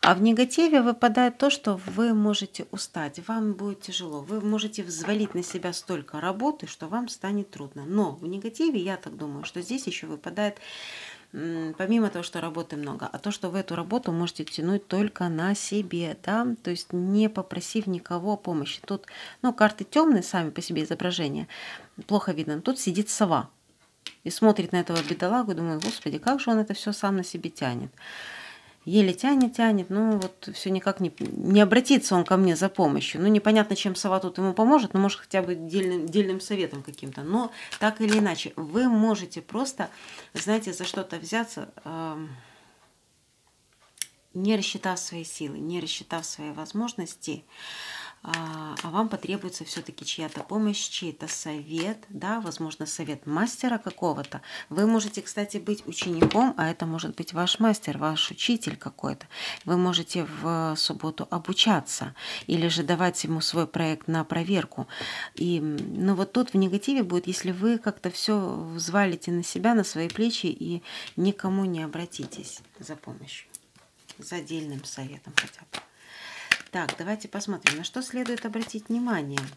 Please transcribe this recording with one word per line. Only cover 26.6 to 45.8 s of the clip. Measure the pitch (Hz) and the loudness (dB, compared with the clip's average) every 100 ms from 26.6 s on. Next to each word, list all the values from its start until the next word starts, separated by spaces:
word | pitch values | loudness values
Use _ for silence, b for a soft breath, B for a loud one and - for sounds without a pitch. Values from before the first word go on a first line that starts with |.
| 214 | 2
все | 202 - | -2 -4
сам | 208 196 196 | -2 0 0
на | |
себе | 180 170 165 | -2 -6 -8
тянет". | - 131 120 131 - B B B B B B B B - | -4 -2 -2 -6 -12 B B B B B B B B 4
Еле | 202 196 | 6 6
тянет, | 180 262 277 240 247 | 4 4 6 4 4
тянет, | 226 208 180 | 4 4 2
ну | 196 220 208 | 2 2 2
вот | 185 - - | 0 -6 -14
все | - 196 | -6 -2
никак | 190 190 190 | 0 0 0
не, | 175 - | -2 -2
не | - - - 202 | -6 -2 6 8
обратится | 208 220 247 277 - | 10 8 8 6 6
он | 185 | 2
ко | 170 190 | 6 6
мне | 190 | 6
за | 160 190 | 4 2
помощью. | 190 160 143 139 151 | 4 4 4 -2 2
Ну, | 190 | 6
непонятно, | 214 208 220 214 | 6 6 6 4
чем | 196 202 185 | 2 0 0
сова | 202 190 | 0 0
тут | 185 180 | 0 0
ему | 190 | 0
поможет, | 185 226 294 220 | 4 6 6 6
но, | 190 | 4
может, | 196 - | 2 0
хотя | - 190 | -2 0
бы | 175 175 | 0 -2
дельным, | 165 185 185 180 165 | -2 0 2 0 2
дельным | 175 190 190 | 2 2 0
советом | - 208 165 147 | -2 -2 -2 -4
каким-то. | 135 135 139 135 | -12 -12 -12 -8
Но | 147 214 254 B B - | -2 0 -2 B B 0
так | 214 214 | 0 2
или | 220 214 | 2 4
иначе, | 208 160 - | 4 0 -6
вы | - 156 185 254 | -8 -4 2 4
можете | 220 220 202 180 - | 6 4 2 -2 -12
просто, | - 220 262 - 180 B B B B | -8 -4 -4 -4 -8 B B B B
знаете, | 160 196 220 214 | -6 0 0 0
за | 175 | -6
что-то | 185 - 185 165 | -6 -6 -6 -8
взяться, | 165 226 226 - - - | -4 -4 -4 -8 -12 -12
эм, | 147 165 160 156 156 127 B B B B B B _ _ _ _ _ _ _ _ _ _ - _ _ | -12 -8 -8 -8 -10 -14 B B B B B B _ _ _ _ _ _ _ _ _ _ -12 _ _
не | 185 196 | -2 2
рассчитав | 220 202 190 190 180 | 2 0 -4 -4 -4
свои | - 170 | -6 -10
силы, | 165 - 151 147 | -10 -8 -8 -6
не | 151 175 | -6 -4